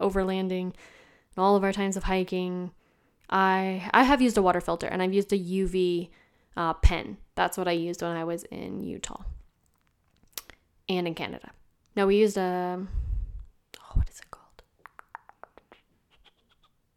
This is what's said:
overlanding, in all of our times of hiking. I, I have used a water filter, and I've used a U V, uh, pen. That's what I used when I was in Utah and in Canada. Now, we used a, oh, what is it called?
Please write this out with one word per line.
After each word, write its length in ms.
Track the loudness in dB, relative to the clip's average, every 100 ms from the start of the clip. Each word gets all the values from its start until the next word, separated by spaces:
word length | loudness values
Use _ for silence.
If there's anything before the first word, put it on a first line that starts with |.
overlanding, 720 | -2 0 0 -2 -2 -2 -4
in 680 | -8 -20 -20 -20 _ _ 2
all 180 | 4 4
of 80 |
our 80 | 4
times 240 | 0 -2 0
of 80 |
hiking. 680 | 0 0 0 -2 -2 -4 -8 _ _ _ _ _ -2
I, 580 | 2 4 2 0 -4 2
I 100 | 4
have 180 | 6 6
used 160 | 4 6
a 60 |
water 180 | 4 2
filter, 260 | 0 -4 -2
and 160 | -2
I've 120 | 2
used 180 | 0 0
a 40 | -2
U 300 | 0 -2 0
V, 440 | 2 2 0 -4 -16 _ _ _ -4
uh, 180 | -2
pen. 420 | 4 4 4 -6 -14 -10 -2
That's 200 | -2 0
what 120 | -2
I 40 |
used 300 | -2 -2 -6
when 140 | -6 -4
I 80 |
was 200 | -6 -8
in 360 | -10 -12 -10 -10
Utah 380 | -10 -10 -12 -12 -12 -12 -18 _ _ _ _ _ _ _ _ -18 -18 -20 _ _ -4
and 200 | -2 -2
in 60 |
Canada. 360 | -4 -8 -10 -16 -20 _ _ _ 0
Now, 100 | 4
we 100 | 4
used 200 | 4 2
a, 440 | -2 -2 -4 -6 -6 -6 -4 -4 -6 -12 -18 _ _ -20
oh, 100 | -2
what 140 | 0 0
is 80 | -6
it 100 | -20
called? 320 | -20 _ -20 _ _ -20 -20 _ -20 -20 _ -20 -20 _ -20 _ _ _ _ -20 _ _ _ _ _ _